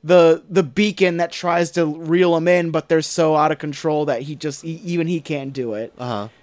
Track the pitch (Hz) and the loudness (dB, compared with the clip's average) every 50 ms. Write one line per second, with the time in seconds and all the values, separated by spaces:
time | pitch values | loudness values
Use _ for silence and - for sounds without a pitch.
0 | - 156 180 180 170 165 160 170 - - 180 190 180 139 123 196 208 214 196 - | 2 6 6 6 8 6 4 4 0 -2 0 0 0 0 0 0 0 0 2 0
1 | 190 180 170 170 175 170 - - - 175 170 175 175 160 - 175 170 156 151 160 | 0 0 2 0 -4 -4 -4 -6 -4 -2 0 0 0 0 0 -2 -2 -2 -2 -6
2 | 165 156 165 180 185 175 170 165 160 175 180 180 170 165 156 160 151 _ 165 160 | -4 0 2 2 4 4 2 2 2 2 2 2 2 0 -4 -4 -2 _ 0 0
3 | 156 - - - 165 156 156 151 151 156 156 151 - 151 143 - - 160 151 151 | 0 -2 -2 0 2 2 4 4 2 2 0 -2 -6 -10 -10 -4 -4 -2 -2 0
4 | 151 143 135 120 139 147 156 135 - 147 139 - - 165 165 165 - 170 170 170 | 0 -2 -2 -4 -4 -10 -12 -8 -8 -8 -8 -8 -10 -10 -10 -10 -8 -4 -2 -2
5 | 165 165 180 165 147 - 156 143 135 135 135 135 127 117 107 104 113 120 _ - | -2 -2 -2 -4 -4 -6 -6 -6 -6 -8 -8 -6 -6 -6 -4 -6 -8 -10 _ -10
6 | 123 123 117 104 104 113 _ _ | -8 -6 -6 -6 -8 -10 _ _